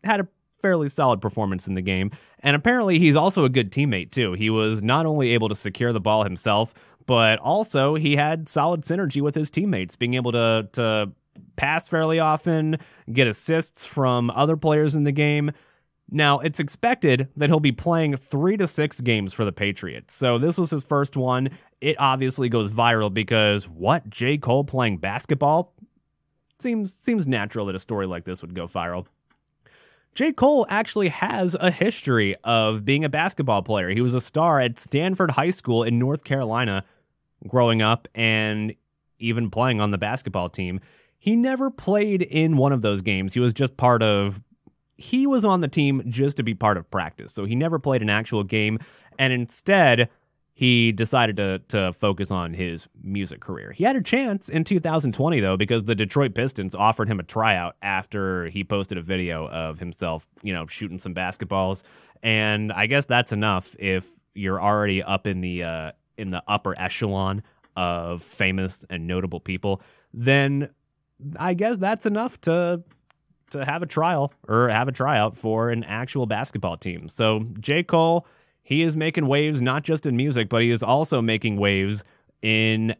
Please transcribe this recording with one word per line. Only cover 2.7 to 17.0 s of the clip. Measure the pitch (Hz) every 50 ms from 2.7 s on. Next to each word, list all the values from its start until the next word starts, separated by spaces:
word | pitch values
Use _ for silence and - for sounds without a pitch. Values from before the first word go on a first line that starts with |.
| 247 254 226 196 180
he's | 160 180 156 139
also | 151 156 196 190 190 151
a | 131
good | 127 131 113 95
teammate, | - 135 143 143 110 92 85 -
too. | - 127 120 101
He | 90 104 107 110
was | 110 110 110 107 110 107
not | 101 113 127 151 165
only | 160 151 151 135 120
able | 120 117 110 107
to | 104
secure | - - 104 92 - 120 120
the | 117 110
ball | 90 110 107 110 107
himself, | 98 90 85 - 117 104 104 113 - _ - _ _ _ _ -
but | - 127 117 113 110 110 -
also | - 127 165 208 220 - - 143 135 139 156
he | 156 156 147 147
had | 143 147 151 165 165 156
solid | - - 156 143 165 175 160 143
synergy | - 165 185 196 151 - 143
with | 139 147 143
his | 160 151 143
teammates, | - 156 190 208 170 95 92 87 -
being | _ 123 120 123
able | 127 123 123
to, | 117 120 117 113 113 110 107 95
to | - - 120 113 110 107 104 98 - _ _ _ _ - - - _
pass | - - 139 156 165 - -
fairly | - 160 160 160 160 165
often, | 160 156 151 151 - 175 165 160 156 156 156 151 - - _ - _ -
get | 113 127 135
assists | 117 104 - - - 160 160 160 - _ - -
from | - - 147 135 127 123 120 120 120
other | - 123 139 151 160
players | 156 - 160 151 151 151 151 135
in | 156 143
the | 143
game. | 139 143 147 147 147 147 147 147 147 _ _ _ _ _ _ _ _ _ _ -
Now, | - 151 151 143 143 131
it's | 131 160 147 -
expected | 147 143 - - - 233 247 -